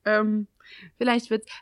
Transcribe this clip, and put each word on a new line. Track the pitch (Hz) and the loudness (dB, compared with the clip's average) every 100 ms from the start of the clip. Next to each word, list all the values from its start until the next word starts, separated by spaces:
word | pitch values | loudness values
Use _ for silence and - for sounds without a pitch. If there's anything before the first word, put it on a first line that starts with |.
Ähm, | - 214 214 214 202 _ - - 180 _ | 0 2 2 0 -4 _ -20 -20 -20 _
vielleicht | 240 240 233 | 2 2 0
wird's, | 220 - - | -4 -4 -8